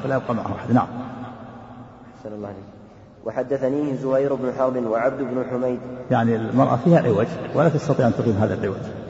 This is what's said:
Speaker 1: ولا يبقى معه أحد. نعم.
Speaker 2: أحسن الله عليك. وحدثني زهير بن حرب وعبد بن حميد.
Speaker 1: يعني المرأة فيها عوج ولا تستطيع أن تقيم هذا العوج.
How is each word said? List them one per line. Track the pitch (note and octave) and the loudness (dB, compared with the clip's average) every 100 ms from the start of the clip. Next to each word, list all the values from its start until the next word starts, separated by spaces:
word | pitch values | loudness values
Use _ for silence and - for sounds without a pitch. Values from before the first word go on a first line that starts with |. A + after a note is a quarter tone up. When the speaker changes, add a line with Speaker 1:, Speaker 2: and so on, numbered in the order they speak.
| C3 | -4
Speaker 1:
ولا | C3 | -2
يبقى | B2+ A2+ | -2 -4
معه | F#2+ G2 | -4 -6
أحد. | - | 0
نعم. | A#2+ - - - - - - - - - - - - - - | 2 2 -6 -10 -12 -14 -14 -16 -18 -18 -18 -20 -20 -20 -16
Speaker 2:
أحسن | G#2+ G#2 | -14 -10
الله | G2+ | -10
عليك. | F#2+ G2+ - - - - - A#2 | -12 -16 -20 -20 -20 -20 -12 -6
وحدثني | C3 B2+ C#3 C3 C#3+ D3 B2+ | -4 -2 0 0 0 0 -2
زهير | C3 C3+ C#3+ C3 | 2 2 2 2
بن | B2+ | 0
حرب | C3 C3 B2+ A#2 | 2 2 2 0
وعبد | A2+ B2+ C3+ | 2 2 0
بن | B2+ B2+ B2 | -2 -2 -2
حميد. | B2+ B2+ A#2+ - - - | -2 -2 -2 -6 -8 0
Speaker 1:
يعني | B2 A#2 A2 | 2 4 2
المرأة | A2 B2 C3+ B2+ | 2 4 4 4
فيها | F3 E3+ | 6 6
عوج | B2 G#2 A#2 - - B2+ | 6 2 0 -2 -2 2
ولا | D#3+ | 4
تستطيع | D3 - C3+ A#2+ | 2 0 2 2
أن | |
تقيم | G#2+ A#2 | 2 2
هذا | G2+ G#2+ | 2 2
العوج. | F#2+ G2+ F#2+ - - | 0 -2 -4 -8 -10